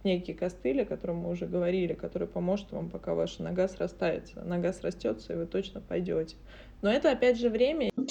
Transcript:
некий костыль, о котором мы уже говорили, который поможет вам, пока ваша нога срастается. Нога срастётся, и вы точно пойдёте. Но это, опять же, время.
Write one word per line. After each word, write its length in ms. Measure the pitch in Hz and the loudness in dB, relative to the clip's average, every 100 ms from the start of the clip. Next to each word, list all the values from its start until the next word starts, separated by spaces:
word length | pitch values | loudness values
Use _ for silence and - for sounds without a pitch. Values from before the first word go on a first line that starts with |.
некий 300 | 196 180 180 | 0 0 0
костыль, 480 | 175 180 - 247 277 | -4 -4 -2 0 2
о 40 | 214 | 0
котором 300 | 175 170 170 | -2 -4 -4
мы 120 | 175 | -2
уже 160 | 175 170 | -4 -2
говорили, 480 | 180 175 190 175 | 0 2 2 0
который 340 | - 170 180 170 | -2 -4 -4 -4
поможет 420 | 175 175 202 202 | -2 0 0 -2
вам, 180 | 170 170 | -8 -6
пока 240 | 170 175 | -6 -2
ваша 280 | 170 170 - | 0 0 -2
нога 240 | 170 180 190 | -4 0 0
срастается. 720 | - 185 - 175 - - - | 0 -6 0 0 0 -6 -10
Нога 280 | 170 175 175 | -4 0 0
срастётся, 600 | 180 - 185 226 220 - | -2 -4 -2 -2 -2 -4
и 40 | 170 | -6
вы 100 | 165 | -2
точно 340 | 185 196 - | -2 -4 -8
пойдёте. 560 | - 175 175 165 160 - - - - - | -4 -2 0 0 -2 -8 -18 -18 -18 -2
Но 100 | 202 | 2
это, 180 | 262 311 | 6 6
опять 280 | 254 247 233 | 6 6 6
же, 100 | 240 | 4
время. 400 | 226 254 320 214 - 262 | 4 4 4 0 0 -2